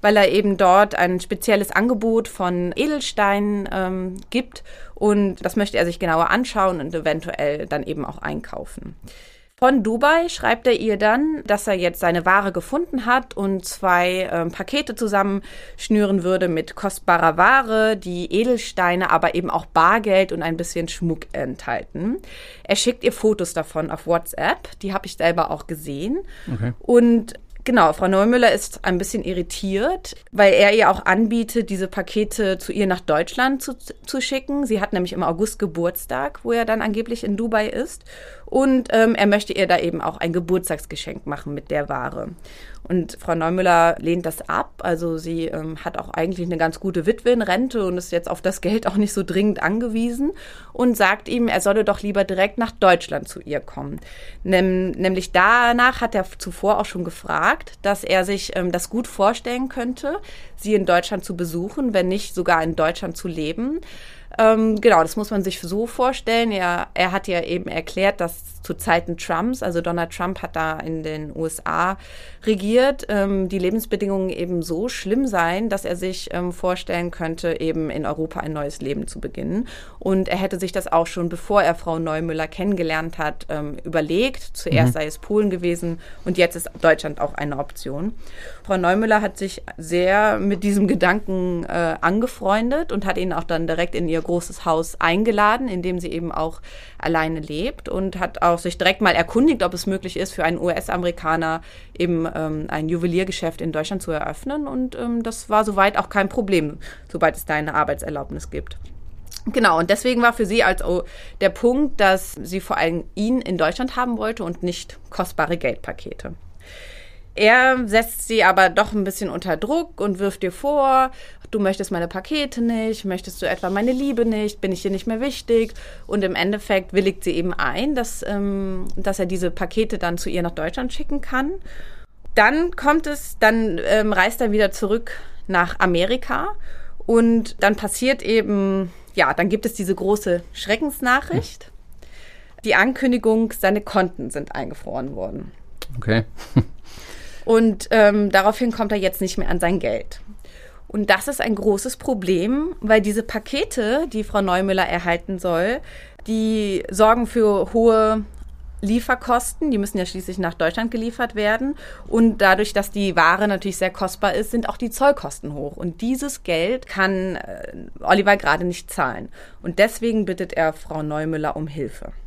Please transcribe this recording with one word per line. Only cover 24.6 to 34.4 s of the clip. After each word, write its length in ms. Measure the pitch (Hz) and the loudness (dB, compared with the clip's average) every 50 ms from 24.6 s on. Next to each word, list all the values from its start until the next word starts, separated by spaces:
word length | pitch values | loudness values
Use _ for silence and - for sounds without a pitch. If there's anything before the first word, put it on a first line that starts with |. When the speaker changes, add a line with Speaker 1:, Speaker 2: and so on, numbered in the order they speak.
| - - - - | -4 -18 -16 -10
Speaker 1:
die 120 | - 196 | -8 -4
hab 140 | 196 196 - | -4 -4 -6
ich 100 | 185 - | -6 -6
selber 360 | - - 170 170 170 160 - | 0 2 2 2 2 0 -2
auch 160 | - 147 - - | -2 -8 -8 -10
gesehen. 500 | 170 151 151 147 139 139 165 214 277 359 392 - - - - - | -12 -10 -8 -10 -8 -6 -4 -4 -4 -4 -6 -8 -14 -14 -8 -6
Speaker 2:
Okay. 200 | 131 104 110 123 120 - | -4 -2 -2 -4 -4 -6
Speaker 1:
Und 540 | - - 247 240 240 233 233 233 214 - - - - - - - | 0 6 8 8 8 8 6 4 2 -2 -12 -16 -18 -16 -16 -6
genau, 300 | - - 247 233 170 156 | -2 2 4 6 6 6
Frau 160 | 156 - 190 185 | 4 4 2 2
Neumüller 420 | 190 190 202 233 240 247 240 226 | 4 4 4 4 4 6 6 6
ist 340 | - 190 - - - - - | 6 4 -2 -6 -12 -4 -2
ein 140 | - 180 175 | -2 0 0
bisschen 240 | 190 190 - 220 | -2 -2 -4 -6
irritiert, 920 | - - 185 180 175 175 - - - 196 190 196 226 302 370 - - - - - - - | -4 -4 -4 -4 -4 -6 -6 -6 -4 -2 -2 0 0 0 -2 -2 -6 -14 -18 -18 -20 -10
weil 220 | - - 202 196 190 | 4 6 8 8 10
er 200 | - 202 202 208 | 10 8 8 8
ihr 160 | 226 214 - | 8 6 6
auch 160 | 190 - - | 6 4 4
anbietet, 640 | - 185 202 233 220 226 233 226 220 - 233 214 - | 2 4 4 4 2 2 0 -2 0 -2 -2 -2 -2
diese 160 | 196 185 190 | -2 -4 -4
Pakete 720 | 185 - - 185 - - 214 214 208 - - 214 190 190 185 | -4 -4 -6 -6 -2 0 0 0 0 0 0 0 0 0 -2
zu 140 | - - | -4 -6
ihr 160 | - - 202 190 | -2 0 2 2
nach 120 | 185 180 | 2 0
Deutschland 600 | - - 151 151 175 - - - 247 262 277 262 | 2 2 2 2 2 -2 0 0 2 2 2 -2
zu, 160 | - - 247 - | -4 -8 -10 -10
zu 420 | - - - - - - - 262 | -12 -18 -18 -16 -10 -6 -4 -4
schicken. 460 | 247 - 277 269 | -2 -2 -2 -4